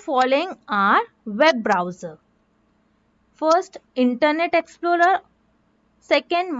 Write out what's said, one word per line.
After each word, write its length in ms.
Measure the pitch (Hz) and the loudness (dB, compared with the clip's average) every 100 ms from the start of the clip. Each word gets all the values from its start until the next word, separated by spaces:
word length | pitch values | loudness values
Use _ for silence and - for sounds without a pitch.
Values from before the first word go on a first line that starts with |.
following 500 | 370 254 254 277 370 - - 202 | -2 0 2 0 -2 -10 -6 0
are 280 | 196 311 466 _ 226 208 | 2 2 0 _ -8 2
web 180 | 311 247 214 | 2 2 0
browser? 480 | 190 180 175 170 156 _ _ _ _ _ _ _ _ _ _ _ - | -2 -2 -8 -16 -18 _ _ _ _ _ _ _ _ _ _ _ -4
फर्स्ट 380 | 311 339 381 - _ - | 0 0 0 -16 _ -2
इंटरनेट 580 | 247 247 302 311 339 | 0 2 0 0 0
एक्सप्लोरर, 640 | 339 330 - 349 349 349 381 _ _ _ _ _ _ _ _ - | -2 -4 -6 -2 2 2 0 _ _ _ _ _ _ _ _ -2
सेकंड 420 | 285 - 349 370 | -2 0 -4 -4